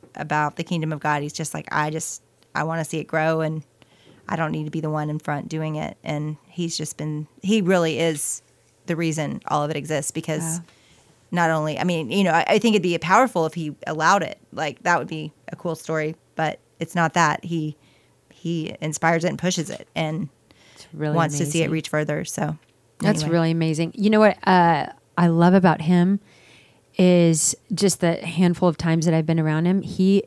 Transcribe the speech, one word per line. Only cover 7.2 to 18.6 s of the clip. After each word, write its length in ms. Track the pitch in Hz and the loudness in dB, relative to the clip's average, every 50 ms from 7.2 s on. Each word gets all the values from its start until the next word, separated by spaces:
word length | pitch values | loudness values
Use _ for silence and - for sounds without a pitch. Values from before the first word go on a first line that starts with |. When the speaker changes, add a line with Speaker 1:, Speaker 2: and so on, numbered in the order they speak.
| 151 - _ _ - | -8 -12 _ _ -2
Speaker 1:
he 180 | 185 214 220 | 0 0 2
really 380 | 190 170 190 180 170 160 156 120 | 2 2 2 2 2 0 0 0
is 420 | 165 165 160 143 - - - - - _ _ _ _ _ _ _ _ | 0 0 0 -2 -6 -8 -8 -10 -12 _ _ _ _ _ _ _ _
the 80 | - 175 | -6 -4
reason 460 | 156 170 160 151 160 151 143 139 - - - | -2 -2 -2 -2 -2 -4 -6 -6 -8 -6 -4
all 160 | - 147 147 | -2 -2 -2
of 60 | 147 151 | -2 -4
it 40 | |
exists, 360 | 147 147 151 156 143 135 - - | -6 -6 -4 -4 -4 -4 -4 -6
because 320 | 160 160 - 156 170 170 160 160 175 | -6 -6 -4 -4 -4 -4 -4 -6 -6
Speaker 2:
Wow. 40 | 165 - _ _ _ _ _ _ _ _ _ _ _ _ - | -8 -12 _ _ _ _ _ _ _ _ _ _ _ _ -2
Speaker 1:
not 180 | 175 170 160 | 0 0 2
only, 260 | 160 160 151 156 151 | 0 0 -2 -4 -4
I 60 | - - | -2 -2
mean, 300 | 180 175 160 160 110 143 | -2 -2 -2 -4 -2 0
you 100 | 202 196 | 2 2
know, 80 | 175 160 | 4 2
I, 120 | 170 - | 2 2
I 120 | - 185 214 | 2 2 2
think 140 | - 233 208 | 4 4 2
it'd 60 | 208 165 | 2 2
be 120 | 180 170 156 | 0 -2 -2
powerful 480 | - 165 185 220 262 240 - - 160 | 0 2 4 4 4 4 2 0 -2
if 80 | 160 - | -2 -4
he 200 | 175 160 151 143 - - - | -6 -8 -8 -10 -10 -8 -6
allowed 340 | 156 156 156 165 196 202 165 | -4 0 4 4 4 4 2
it. 160 | - - - _ _ - | -2 -8 -12 _ _ -10
Like, 280 | - 156 151 131 - - | -8 -6 -6 -8 -4 0
that 120 | 175 175 151 | 0 0 0
would 80 | - - | 0 -4
be 240 | 160 156 156 156 - _ _ - | -8 -8 -8 -10 -12 _ _ -16
a 80 | - | -14
cool 180 | - - 180 160 | -10 -8 -8 -8
story, 400 | 151 - - 160 156 151 156 165 - _ _ _ | -6 -6 -6 -4 -4 -4 -4 -6 -10 _ _ _
but 240 | - 160 151 - - _ _ _ _ | -4 -4 -4 -4 -8 _ _ _ _
it's 160 | 165 - - | -10 -4 0
not 200 | 175 170 160 - | 0 0 2 4
that. 300 | 175 170 151 147 - - | 4 4 4 2 0 -4
He, 320 | 175 170 165 156 151 147 - _ _ _ _ _ _ _ _ _ _ | -6 -6 -4 -4 -6 -8 -12 _ _ _ _ _ _ _ _ _ _
he 460 | _ _ - 165 170 165 | _ _ -8 -6 -4 -4